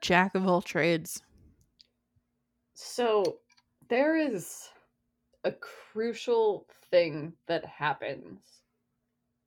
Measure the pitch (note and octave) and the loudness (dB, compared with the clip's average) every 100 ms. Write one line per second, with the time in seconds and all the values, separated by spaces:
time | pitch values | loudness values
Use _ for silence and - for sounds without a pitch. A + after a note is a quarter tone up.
0 | - F3 F#3+ F#3+ F#3+ F3+ - E3+ E3 E3 | 2 4 4 2 2 2 0 0 2 0
1 | - - _ _ - _ _ _ _ _ | -2 -14 _ _ -20 _ _ _ _ _
2 | _ _ _ _ _ _ _ - - - | _ _ _ _ _ _ _ -20 -10 -2
3 | A#3+ G#3+ F3+ - _ _ _ _ - A#3+ | 2 2 2 -2 _ _ _ _ -2 2
4 | D4 D#4+ D4+ G3 - - - - _ _ | 2 2 0 -2 -8 -14 -18 -20 _ _
5 | _ _ _ _ - - - - - G#3+ | _ _ _ _ -6 -6 -14 -18 -12 -6
6 | A#3 A3 - A3+ A3 F3+ - _ - F3+ | -4 -4 0 2 2 0 -6 _ 2 4
7 | E3 D3+ D#3 - - E3 D#3 - D3 - | 4 -2 -10 -10 -4 -4 -4 -4 -2 -2
8 | A#2 C3+ E2+ - _ _ _ _ _ _ | -6 -8 -12 -20 _ _ _ _ _ _
9 | _ _ _ _ | _ _ _ _